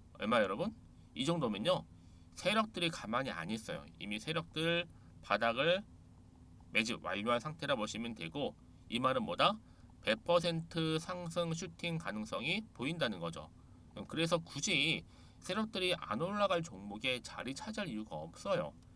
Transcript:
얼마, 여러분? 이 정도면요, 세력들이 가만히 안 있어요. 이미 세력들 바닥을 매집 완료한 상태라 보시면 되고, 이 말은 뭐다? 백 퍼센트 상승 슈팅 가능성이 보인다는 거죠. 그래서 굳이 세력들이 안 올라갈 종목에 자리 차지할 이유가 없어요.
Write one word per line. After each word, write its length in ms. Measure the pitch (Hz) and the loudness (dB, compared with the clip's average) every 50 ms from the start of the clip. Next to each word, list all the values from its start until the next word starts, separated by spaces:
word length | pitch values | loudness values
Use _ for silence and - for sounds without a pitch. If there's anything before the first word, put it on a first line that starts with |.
| - - - | -20 -20 -8
얼마, 280 | - 104 107 123 113 | -4 0 4 6 6
여러분? 320 | 104 95 98 127 180 220 - - - - - - - - - | 6 4 2 0 -2 -4 -4 -8 -18 -20 -20 -20 -20 -10 -6
이 120 | - 131 | -2 0
정도면요, 580 | 151 175 165 135 113 101 95 117 175 185 143 - - - - - - - - - - - | 2 2 2 2 0 0 2 2 2 2 2 0 -6 -16 -20 -20 -20 -20 -20 -20 -18 -16
세력들이 540 | - - 185 214 226 220 220 - 185 175 165 | -2 0 4 4 4 2 2 0 0 0 0
가만히 400 | - - - 104 117 123 135 123 | 0 -2 -4 0 0 0 0 0
안 200 | 85 85 80 90 | -2 -4 -2 -2
있어요. 360 | 110 113 - - 76 73 71 80 - - | -4 -4 -4 -6 -6 -6 -8 -12 -12 -10
이미 200 | - 101 104 107 | -6 -6 -4 -4
세력들 680 | - 151 160 165 165 - - 151 160 165 170 170 175 - - - - - - - | -4 -2 -2 -2 -4 -4 -4 0 2 2 2 2 0 -4 -10 -18 -20 -20 -20 -18
바닥을 640 | - - 101 104 117 117 117 127 147 170 180 196 - - - - - - - - - - - - - - - - - - | 0 0 2 4 4 2 4 4 4 4 4 4 0 -8 -18 -20 -20 -20 -20 -20 -20 -20 -20 -20 -20 -20 -20 -20 -18 0
매집 320 | - 110 113 113 101 - - | 0 2 2 2 -2 -4 -2
완료한 360 | 87 95 101 104 120 120 120 | -2 -2 0 2 2 2 2
상태라 360 | 117 156 151 - 143 143 139 | 2 -4 -6 -4 0 0 2
보시면 400 | 113 107 107 - 110 117 117 113 | 2 0 -2 -2 -4 -4 -6 -6
되고, 400 | - - 82 - 143 139 - - - - - - - - | -6 -8 -6 -2 -2 -2 -2 -4 -8 -18 -20 -20 -20 -8
이 120 | - 113 117 | -2 0 2
말은 240 | 131 127 131 127 107 | 4 4 4 2 0
뭐다? 340 | 82 87 - 143 185 214 220 - - - - - - - - | 0 2 4 4 4 4 2 -8 -18 -20 -20 -20 -20 -20 -2
백 220 | - - 110 - - | 2 2 2 2 4
퍼센트 760 | - 170 175 170 175 165 165 165 - - 165 160 160 160 | 4 4 6 6 4 0 0 -4 -2 -2 0 2 2 0
상승 560 | 160 165 185 185 180 175 165 170 175 170 165 160 | 0 -2 -4 -6 -6 -6 -4 -2 -2 0 0 -2
슈팅 440 | 165 190 170 165 - - 170 165 | -2 -4 -8 -8 -6 -4 -2 -2
가능성이 680 | 160 165 - - - - 220 - 95 117 151 185 214 214 - - | -2 -2 -2 -4 -4 -4 -4 -4 -4 -2 0 -2 -2 -4 -8 -8
보인다는 460 | - 120 147 170 160 143 117 98 87 | -4 -2 -2 0 2 0 0 0 -2
거죠. 300 | 82 85 82 76 76 - - - - - - - - - - - 101 | -4 -4 -4 -6 -12 -12 -16 -20 -20 -20 -20 -20 -20 -14 -12 -12 -10
그래서 300 | - - 156 165 165 180 | -6 0 0 2 2 2
굳이 680 | 165 165 - - 143 - 208 175 135 143 160 143 156 - - - - - - - - | 0 0 -4 -6 -4 0 2 2 4 4 2 2 0 -4 -10 -18 -20 -20 -20 -20 -12
세력들이 540 | - - 185 214 220 220 - 196 185 185 165 | -6 -2 -2 -2 -2 -2 0 0 2 2 0
안 260 | - - - 107 143 | 0 0 -2 0 0
올라갈 420 | 165 185 208 208 202 190 180 170 160 | 0 0 2 2 4 4 4 2 0
종목에 560 | - 104 95 101 104 101 110 123 131 127 120 | -4 -8 -10 -8 -8 -8 -2 0 0 0 0
자리 320 | - - - - - 123 135 | -4 -8 -10 -6 -6 -6 -6
차지할 360 | - - 220 214 214 202 160 | -6 -6 -6 -4 -4 -4 -4
이유가 260 | 110 107 110 - 80 | -4 -4 -6 -6 -6
없어요. 580 | 76 78 85 - - - 202 190 123 78 71 - - - - - | -8 -8 -8 -12 -8 0 2 2 2 2 -2 -6 -12 -20 -20 -20